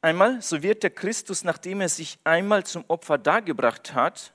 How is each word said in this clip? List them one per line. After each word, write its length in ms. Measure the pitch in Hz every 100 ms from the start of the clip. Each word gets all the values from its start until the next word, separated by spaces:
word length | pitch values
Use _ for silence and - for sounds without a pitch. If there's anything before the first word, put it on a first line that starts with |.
Einmal, 400 | 160 165 202 254
"So 200 | - 160
wird 220 | 165 214
der 60 | 196
Christus, 520 | - 202 226 - 185
nachdem 380 | 180 156 180 190
er 80 | 185
sich 320 | - 160 -
einmal 420 | - 165 196 208
zum 200 | 180 175 -
Opfer 320 | 165 - 147
dargebracht 760 | 127 196 202 127 123 - -
hat" 380 | 135 139 - -